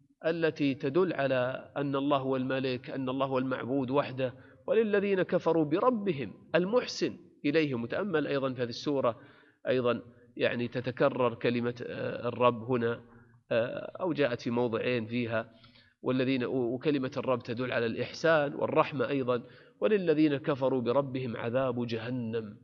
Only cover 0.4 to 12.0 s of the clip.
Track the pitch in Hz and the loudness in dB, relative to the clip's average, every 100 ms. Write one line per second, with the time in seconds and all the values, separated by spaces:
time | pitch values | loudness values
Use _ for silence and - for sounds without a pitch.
0.4 | 160 156 139 131 143 156 180 - 139 127 | 0 2 0 0 0 2 2 2 0 2
1.4 | 123 131 - - 143 139 139 139 135 131 | 0 -4 -8 -4 -2 0 2 2 2 0
2.4 | 131 131 131 123 - 135 131 135 135 131 | 0 0 0 -4 -6 -6 -4 -2 0 0
3.4 | 131 127 117 139 123 139 - 131 127 - | 0 -2 -2 -2 0 0 0 -4 -4 -6
4.4 | - - - 208 220 202 202 190 165 175 | -20 -12 0 2 4 2 2 2 2 0
5.4 | 165 165 151 175 247 226 202 139 101 - | 2 2 2 2 2 2 -2 -2 -6 -10
6.4 | - 165 185 247 226 - 151 95 - _ | 0 2 4 2 0 -2 -4 -4 -16 _
7.4 | 143 160 147 120 120 160 202 156 143 143 | 2 2 2 0 -2 -2 0 0 0 0
8.4 | 131 127 120 117 151 139 123 110 - - | -2 -2 -4 -2 0 2 2 0 -10 -20
9.4 | - _ - 127 120 117 - - - - | -20 _ 0 2 2 0 -4 -20 -18 -2
10.4 | 120 120 120 131 123 - 143 127 123 113 | 0 0 -2 -4 -6 0 0 4 0 2
11.4 | 123 120 120 120 95 90 | 0 2 -2 -4 -8 -6